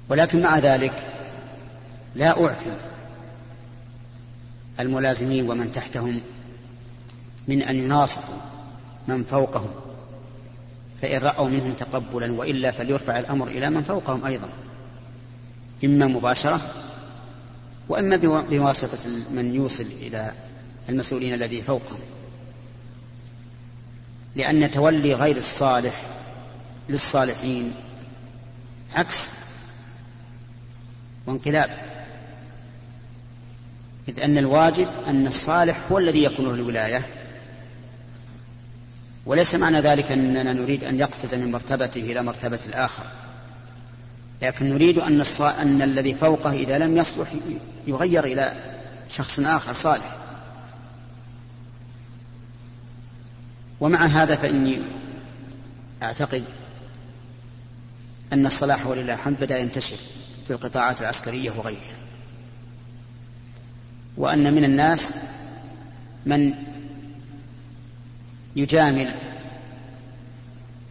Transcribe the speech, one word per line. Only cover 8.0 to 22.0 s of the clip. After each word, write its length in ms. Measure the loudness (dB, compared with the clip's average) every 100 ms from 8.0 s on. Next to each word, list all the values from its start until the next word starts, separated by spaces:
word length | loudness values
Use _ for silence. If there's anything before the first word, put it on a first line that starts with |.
| 6 2 -6 -12 -12 -14 -14 -16 -16 -10 -2
من 160 | -2
فوقهم، 460 | 2 2 2 0 -4 -10 -14 -14 -16 -16 -16 -16 -18 -18 -18 -16 -16 -6
فإن 200 | -2 2
رأوا 280 | 2 2 2
منهم 240 | 2 0
تقبلا 580 | -4 -4 -4 -4 -4 -2
وإلا 400 | -2 -2 0 0
فليرفع 480 | 0 0 0 0 -2
الأمر 280 | 0 -2 0
إلى 220 | -2 0
من 140 | 0
فوقهم 420 | 0 -2 -2 -2 -2
أيضًا، 240 | -4 -6 -12 -16 -16 -16 -16 -16 -16 -18 -18 -18 -18 -18 0
إما 240 | 4 6 6
مباشرة 540 | 4 2 2 2 2 -2 -10 -12 -14 -16 -16 -16 -16 -18 -18 -18 -14 -2
وإما 260 | 0 4 6
بوا-، 340 | 6 4 2
بواسطة 600 | 4 4 2 -2 -4 -6 -6 -4
من 240 | -2 0 0
يوصل 300 | 0 -2 -4 -8
إلى 320 | -8 -6 -6 -8 -14 -16 -16 -14 -2
المسؤولين 440 | -2 0 -2 -2
الذي 280 | -2 -2 -2
فوقهم، 380 | -2 -2 -2 -12